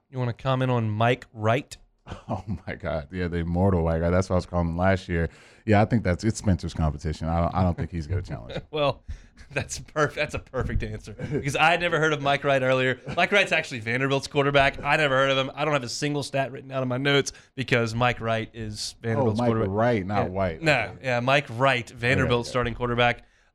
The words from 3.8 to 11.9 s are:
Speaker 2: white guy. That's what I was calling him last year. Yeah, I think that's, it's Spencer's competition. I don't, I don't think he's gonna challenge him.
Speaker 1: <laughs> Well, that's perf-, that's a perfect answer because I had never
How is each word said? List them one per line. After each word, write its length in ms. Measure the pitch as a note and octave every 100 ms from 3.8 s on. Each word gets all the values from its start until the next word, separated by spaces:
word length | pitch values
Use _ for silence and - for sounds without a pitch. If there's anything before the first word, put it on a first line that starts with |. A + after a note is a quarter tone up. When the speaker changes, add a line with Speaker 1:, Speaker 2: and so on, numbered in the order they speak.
Speaker 2:
white 160 | E2 E2
guy. 100 | E2+
That's 180 | F2+ F#2+
what 60 |
I 40 | F#2
was 80 | -
calling 220 | F2 E2+
him 60 | E2
last 320 | F#2+ F#2 -
year. 200 | E2+ E2 - - -
Yeah, 160 | - G#2
I 40 |
think 180 | G#2+ A#2
that's, 220 | F#2 E2+
it's 140 | A2 -
Spencer's 340 | G#2+ F2 E2
competition. 540 | - D#2 C#2+ D#2+ D#2 D#2+
I 120 | E2
don't, 140 | E2+
I 80 | F2+
don't 140 | F#2 E2+
think 160 | E2
he's 160 | F2 D2
gonna 140 | F#2
challenge 320 | F#2 B1+ A1+
him. 80 | D3+ -
Speaker 1:
<laughs> 40 |
Well, 320 | D3+ C#3+ - - - - - -
that's 260 | C#3 - -
perf-, 340 | - D#3 D3
that's 200 | D#3 D3
a 40 | C#3
perfect 420 | - B2+ A#2 A2
answer 300 | A2 G#2+ - G#2 A2+
because 240 | C#3 C3+ C3
I 140 | D#3
had 100 | F3
never 180 | F3